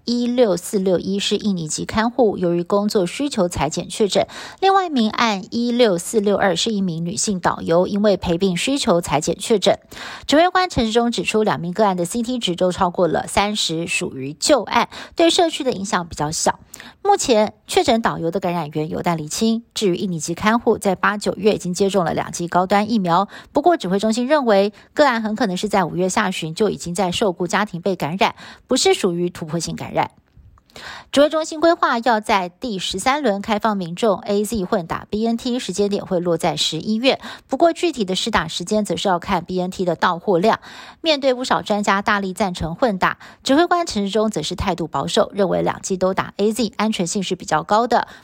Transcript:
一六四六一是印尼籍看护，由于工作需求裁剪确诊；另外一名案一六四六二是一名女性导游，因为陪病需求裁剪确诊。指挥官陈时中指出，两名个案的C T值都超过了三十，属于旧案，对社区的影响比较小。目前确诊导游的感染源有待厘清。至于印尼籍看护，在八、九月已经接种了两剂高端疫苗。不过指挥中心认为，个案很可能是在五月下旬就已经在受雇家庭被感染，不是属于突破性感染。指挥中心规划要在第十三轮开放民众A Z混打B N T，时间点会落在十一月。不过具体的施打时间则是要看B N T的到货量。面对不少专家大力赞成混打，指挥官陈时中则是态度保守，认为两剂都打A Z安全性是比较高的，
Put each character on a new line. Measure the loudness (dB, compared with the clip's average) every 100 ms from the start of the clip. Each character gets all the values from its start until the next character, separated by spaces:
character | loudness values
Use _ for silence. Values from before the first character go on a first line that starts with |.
| -4
一 | -2 0
六 | 2 2 2
四 | -2 -2
六 | 2 0
一 | 0 -4
是 | -2 -2
印 | -2 -2
尼 | -4
籍 | -6
看 | -4 -2 0
护， | 2 2 2
由 | 0
于 | 0
工 | 0 0 2
作 | 2 0
需 | -2 -4
求 | 0 -2
裁 | 0 -4
剪 | -4 -6
确 | 0 0
诊； | 2 0 -4 -18 -2
另 | 2
外 | 2 2
一 |
名 | 2 0
案 | 2 0 0 -4
一 | -4 0
六 | 4 4 2
四 | 0 0
六 | 2 2
二 | 2 2
是 | 0
一 | -2
名 | -2 -2
女 | -4 -4
性 | -4 -2
导 | -2 -2
游， | 0 2 2
因 | 2
为 | 2 2
陪 | 0 0
病 | 0 0
需 | -2 -2
求 | 2 0
裁 | 2 -2
剪 | 0 -4
确 | 0 2
诊。 | 2 0 -2 -16 -14 -12 2
指 | 4
挥 | 4
官 | 4 0
陈 | 0 0
时 |
中 | 2 2
指 | 0
出， | 0 0
两 | 2 0
名 | -2
个 | 2 2
案 | 2
的 | -2
C | -2
T | -4 -2
值 | -2 0
都 | 0
超 | 2 0
过 | 2 0
了 | 0 -2
三 | 0 0 0
十， | -2 -4 -2
属 | -4 -4 -6
于 | -10
旧 | -2 2 4
案， | 4 0 -2 -4 -8 2
对 | 4
社 | 4 2
区 | 0
的 | -2
影 | -2
响 | -2 -4 -4
比 | -6
较 | -4
小。 | -2 -2 -2 -6 -20 -20 -4
目 | 2 2
前 | 4 4 2 -2 -2
确 | 0
诊 | 4 2
导 | 2 -2
游 | -2
的 | -2
感 | -2
染 | -2 -4
源 | -4 -4
有 | -4
待 | -2 -2
厘 | -4
清。 | -2 0 0 -4
至 | -2 0
于 | 0
印 | -2
尼 | -4
籍 | -6 -2
看 | 2 2
护， | 2 2
在 | 2
八、 | 0 0 0
九 | -4
月 | 0 2 0
已 |
经 | -2
接 | 0 0
种 | 2 0
了 |
两 | -2 -4
剂 | -6 -2
高 | 0 2
端 | 2 2
疫 | 0
苗。 | 2 2 0 -6 -6
不 | 0
过 | 2 2
指 | 2
挥 | 0
中 | 0
心 | 0 2
认 | 2 4
为， | 4 4 -2 -6
个 | 2 4
案 | 4
很 | -2 -2
可 | -2
能 | -2
是 | 0
在 | 0 0
五 | 0
月 | 0
下 | 0 -2
旬 | -2 -6
就 | 0 0
已 | -2
经 | -6
在 | -2 -2
受 | 0 0
雇 | 0 -2
家 | 0 -2
庭 | -4
被 | -4 -2
感 | -2 0
染， | 0 -2 -16 -12 -2
不 | 2
是 | 4
属 | 4 2
于 | 0 -2
突 | -4 -6
破 | -6
性 | -4 -8
感 | -6
染。 | -4 -4 _ _ -20 -20 _ _ -18 -16 -16 -2
指 | 4
挥 | 4
中 | 4
心 | -4 0
规 | 2
划 | 2 0 0
要 | 2 2
在 | 2 0 0
第 | -8 -8 -6
十 | -6 -4
三 | 0 0
轮 | 2 0
开 | 0 -2
放 | 0 -2
民 | -4 -2
众 | 0 0
A | 0 -2 -2
Z | -2 -2
混 | -2 -2
打 | -8 -6
B | -2 -2
N | -2
T， | -2 -4
时 | -4
间 | -2 -2
点 | -2 -2
会 | -2
落 | 0 0
在 | 0 -2
十 | -2 -4
一 | -2 0
月。 | 2 0 -4 -18 -6
不 | 0
过 | 2
具 | 2 -2
体 | -2 -2
的 |
施 | -2 -2
打 | -2 -2
时 | -6
间 | -2 -2 0
则 | -2
是 | 0
要 | 0
看 | 0 -4
B | -2 -4
N | -4
T | -4 -2
的 | 0
到 | 0 0
货 | 0 2
量。 | 4 0 -2 -20 -20 -6
面 | -2 2
对 | 2
不 | 0
少 | 0 -2
专 | 0 -2
家 | 2 0
大 | 2 0
力 | 0
赞 | -2 -4
成 | -2 -6 0
混 | 0 2
打， | 0 -2 -12 -6
指 | 2 4
挥 | 4
官 | 2 0
陈 | -2 -2
时 |
中 | 0 0
则 | -2
是 | -6
态 | -4 -4 -2
度 | -4
保 | -4 -2
守， | 0 0
认 | 2 0
为 | 2
两 | 0 -2
剂 | -4 -2
都 | 0
打 | 0 -4 -2
A | -2
Z | 0 -2 -2
安 | -2
全 | -2 -4
性 | -4
是 | -4 -6
比 |
较 | -2 -2
高 | 0 0 2
的， | 0 -2 -10